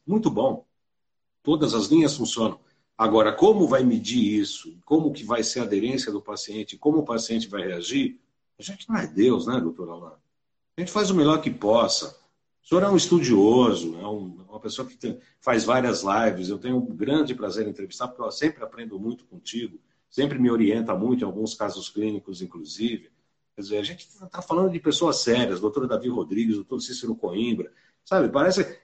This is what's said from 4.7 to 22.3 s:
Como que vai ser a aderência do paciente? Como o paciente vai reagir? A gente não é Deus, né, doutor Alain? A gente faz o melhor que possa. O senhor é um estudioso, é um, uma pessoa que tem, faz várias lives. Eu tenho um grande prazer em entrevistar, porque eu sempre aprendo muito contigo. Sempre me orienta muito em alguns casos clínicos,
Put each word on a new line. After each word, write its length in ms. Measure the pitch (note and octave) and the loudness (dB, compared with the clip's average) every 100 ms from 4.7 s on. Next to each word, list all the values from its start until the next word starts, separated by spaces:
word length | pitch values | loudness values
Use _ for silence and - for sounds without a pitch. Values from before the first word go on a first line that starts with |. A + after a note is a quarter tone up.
| E2 | -14
Como 280 | - D#3 D3+ | 0 2 2
que 120 | - | -4
vai 180 | G#2+ A#2 | -4 -2
ser 180 | A2 B2+ | -2 -4
a 20 | |
aderência 500 | A2+ G2+ A2+ C3 A#2 | -2 0 0 -2 -4
do 80 | G2+ | -8
paciente? 560 | - G#2 - G#2 G#2 - | -8 -12 -10 -10 -10 -4
Como 220 | D3 D#3 | 0 0
o 60 | |
paciente 440 | D3 A2+ - A2+ G2+ | 0 -4 -2 -4 -4
vai 180 | G2+ F2+ | -6 -6
reagir? 540 | F2 F2 C3+ B2 - _ _ _ _ | -6 -4 -2 -2 -4 _ _ _ _
A 40 | |
gente 240 | - G3 - | -16 -14 -6
não 100 | A3 | -4
é 80 | D2+ | -4
Deus, 400 | E2 A#2 G#2+ G#2 | 2 4 4 0
né, 120 | B2+ | -4
doutor 320 | E2 E2+ F2 | -4 -8 -12
Alain? 220 | E2+ E2 D#2 _ _ _ _ _ - | -14 -18 -20 _ _ _ _ _ -12
A 40 | |
gente 120 | F3+ | -6
faz 180 | G#3 G3 | -2 2
o 40 | |
melhor 260 | F#3 D3 D#3 | 4 4 4
que 100 | - | 0
possa. 680 | - G#2 A2+ G#2+ - - - _ _ _ _ | -2 2 4 4 0 -6 -14 _ _ _ _
O 60 | - | 0
senhor 160 | E3+ | 2
é 40 | G3 | 4
um 80 | F#3+ | 4
estudioso, 1000 | - F3 C#3 G#2+ G2+ B2 B2 F#2 E2+ E2 | 4 4 6 6 8 6 6 2 -4 -10
é 100 | G2+ | -10
um, 380 | G#2+ F#2+ F2 - | -10 -10 -16 -18
uma 120 | C3+ | -14
pessoa 260 | A2 - B2+ | -12 -10 -12
que 100 | - | -10
tem, 220 | A#2+ - _ _ | -10 -10 _ _
faz 240 | - A#2 | 0 0
várias 400 | - B2+ B2 G#2 | 2 2 2 0
lives. 460 | G2 G#2 A2+ F#2 F#2 | 0 2 2 0 -4
Eu 80 | G2 | -6
tenho 180 | B2 B2+ | -2 -2
um 100 | A#2+ | -2
grande 480 | F2 A2 D3+ C3 | -4 0 0 0
prazer 320 | B2 G#2 G2 G#2 | -4 -6 -4 -6
em 40 | |
entrevistar, 360 | F#2+ G2 - B2 | -6 -12 -10 -10
porque 160 | - | -8
eu 80 | A2+ | -10
sempre 320 | - D#3 D#3 | -4 -4 -4
aprendo 340 | A2+ A2+ A2+ G2 | -14 -14 -14 -10
muito 280 | G#2+ A#2+ | -8 -10
contigo. 560 | _ F#2 - A2+ A2+ F2 _ _ _ | _ -20 -12 -10 -10 -14 _ _ _
Sempre 300 | - C#3+ C3 | -4 -2 2
me 120 | B2 | 2
orienta 440 | A#2 G2+ A2 A2+ | 4 2 2 0
muito 280 | F#2 A2 B2 | -2 0 0
em 40 | G2 | -2
alguns 280 | F#2+ A2 | -4 -6
casos 340 | - G#2 F#2+ - | -6 -8 -8 -10
clínicos, 540 | - G#2+ G#2 G2 | -6 -4 -4 -10